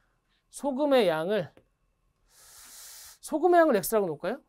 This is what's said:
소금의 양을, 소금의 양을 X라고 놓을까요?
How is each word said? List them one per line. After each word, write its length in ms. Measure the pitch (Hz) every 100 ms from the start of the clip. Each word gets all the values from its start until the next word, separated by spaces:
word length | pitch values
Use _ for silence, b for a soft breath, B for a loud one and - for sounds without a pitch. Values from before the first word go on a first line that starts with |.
| _ _ _ _ _
소금의 580 | - 285 262 294 254 185
양을, 460 | 156 175 214 147 _ _ _ _ _ _ _ B B B B B B B B B B
소금의 400 | - 294 359 349
양을 160 | 320 202
X라고 300 | - 220 190
놓을까요? 340 | 147 180 254